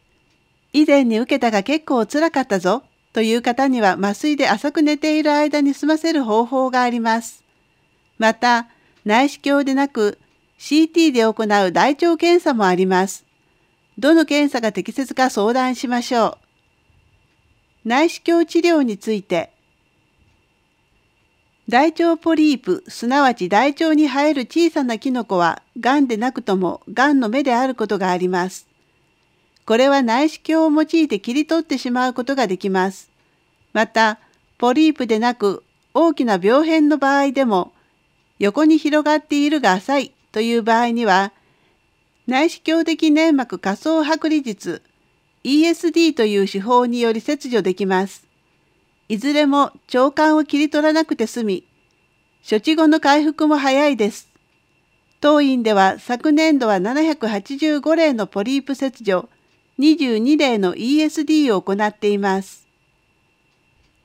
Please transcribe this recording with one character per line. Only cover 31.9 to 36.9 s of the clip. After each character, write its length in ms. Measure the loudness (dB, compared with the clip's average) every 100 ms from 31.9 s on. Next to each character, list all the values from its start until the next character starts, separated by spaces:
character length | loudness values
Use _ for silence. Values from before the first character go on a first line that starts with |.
ま 160 | -2 -2
う 80 | -4
こ 80 |
と 120 | -4 -2
が 120 | -2
で 100 | -4
き 140 | -2
ま 180 | -2 -2
す。 220 | -4 -18 _ _ _ _ _ _
ま 140 | -4 -2
た、 320 | 0 0 0 _ _ _ -4
ポ 160 | 0
リ 180 | 2 2
ー 40 | 0
プ 100 | -2
で 140 | -2
な 160 | -2 -2
く、 280 | -4 -4 _ _ _
大 220 | 0 0 0
き 100 | -2
な 140 | 0
病 240 | 2 2 2
変 220 | 2
の 80 | 2